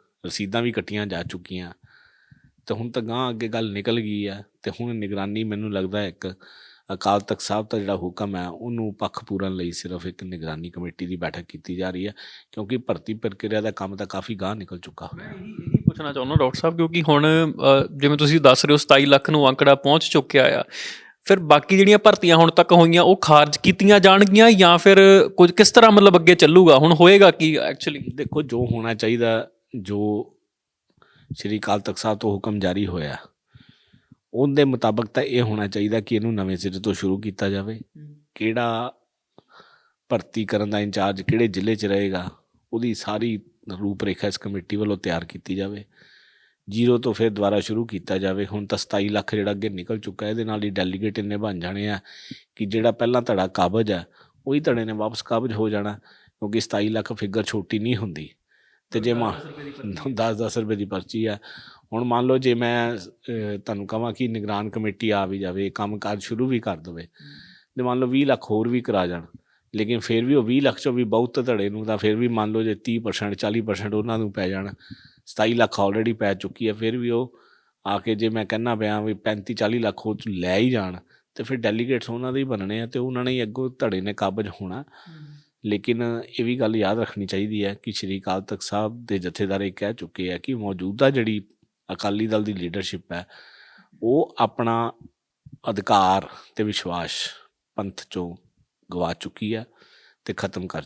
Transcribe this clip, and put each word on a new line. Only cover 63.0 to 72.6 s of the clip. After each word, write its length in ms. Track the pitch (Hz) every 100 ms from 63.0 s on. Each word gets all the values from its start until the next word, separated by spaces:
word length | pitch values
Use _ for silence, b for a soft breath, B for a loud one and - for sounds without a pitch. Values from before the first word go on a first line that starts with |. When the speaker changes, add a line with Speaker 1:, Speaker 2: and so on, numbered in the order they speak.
| 90 _ - 117 104 101
Speaker 1:
ਤੁਹਾਨੂੰ 280 | 107 101 95
ਕਹਾਂ 260 | 110 117
ਕਿ 160 | 107 123
ਨਿਗਰਾਨ 420 | 113 104 101 107
ਕਮੇਟੀ 400 | 113 107 98 113
ਆ 160 | 101 95
ਵੀ 120 | 98
ਜਾਵੇ, 320 | 95 92 98
ਕੰਮ 280 | 101 104 104
ਕਾਜ 240 | 101 104
ਸ਼ੁਰੂ 240 | - 113 131
ਵੀ 140 | 123
ਕਰ 160 | 107 85
ਦੇਵੇ, 260 | 87 82
Speaker 2:
ਹੂੰ। 280 | 85 b 73 73 b b b -
Speaker 1:
ਤੇ 60 |
ਮੰਨ 160 | 123 123
ਲਓ 80 | 127
ਵੀਹ 200 | 131 139
ਲੱਖ 240 | 123 -
ਹੋਰ 180 | 107 117
ਵੀ 120 | 123
ਕਰਾ 260 | 120 101 90
ਜਾਣ, 200 | 87 85 - _ _ _
ਲੇਕਿਨ 240 | 107 107 117
ਫਿਰ 260 | - 113
ਵੀ 100 | 123
ਉਹ 80 | 143
ਵੀਹ 200 | 110 131
ਲੱਖ 160 | 135 110
ਚੋਂ 140 | 139
ਵੀ 120 | 123
ਬਹੁਤ 420 | 113 113 120 139 123
ਧੜੇ 240 | 110 101
ਨੂੰ 140 | 107
ਤਾਂ 140 | 110 107
ਫਿਰ 180 | 107 107
ਵੀ 120 | 120
ਮੰਨ 240 | 113 107
ਲਓ 100 | 110